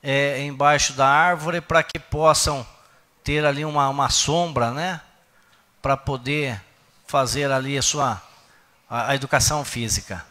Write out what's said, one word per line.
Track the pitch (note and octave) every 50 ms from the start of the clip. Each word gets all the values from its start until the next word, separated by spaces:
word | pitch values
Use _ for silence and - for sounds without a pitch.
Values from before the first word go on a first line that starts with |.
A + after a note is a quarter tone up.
| -
é, | C#3+ C3+ C#3 C#3+ C#3+ C#3+ C3 C#3+
embaixo | C#3+ C#3+ C3 C#3+ C#3+ D3 C#3+ - - C3+
da | C3 C#3 C3+
árvore | C#3 D3+ E3 F3+ F3+ D#3+ D3+ E3 E3+ E3+
pra | D#3+ - E3 E3
que | D#3 - - D#3+
possam | - _ - D3+ D#3 D#3 D#3 - - D#3+ D3 C#3 A#2+ - - _ _ _ _ _ _ _ _ _ _
ter | - C#3+ D3+ D3+
ali | D3 C#3 C#3 D3+
uma, | D#3 D3 D3 C#3 C3+
uma | C3+ C#3+ C#3 A#2+
sombra, | - - - - D3 E3+ F3 E3+ D3+ B2+ A#2+ A#2
né? | A#2+ C#3+ E3 F#3 F#3 D#3 - _ _ _ _ _ _ _ _ _ _ _ _ _ _ _
Pra | - C#3 C#3 C3
poder | - - C#3 C3 B2 B2+ C#3+ D3+ D3 C3+ A2+ G2+ F#2+ _ _ _ _ _ _ _ _ -
fazer | - C#3+ C3 A#2+ A2+ C#3 C#3+ C#3
ali | C3+ C3 C3 C3+ C#3 C#3
a |
sua, | - - - D#3 C#3+ B2+ A2 F#2+ - - - _ _ _ _ _ _ _ _ _ _ _
a, | A#2 A#2+ A#2 A2+
a | C#3
educação | C3+ C3 C3+ - C3+ A#2+ - D3+ D3+ C#3
física. | - - A#2+ A#2 A2 F#2+ G#2 - - G2+ F2 E2 -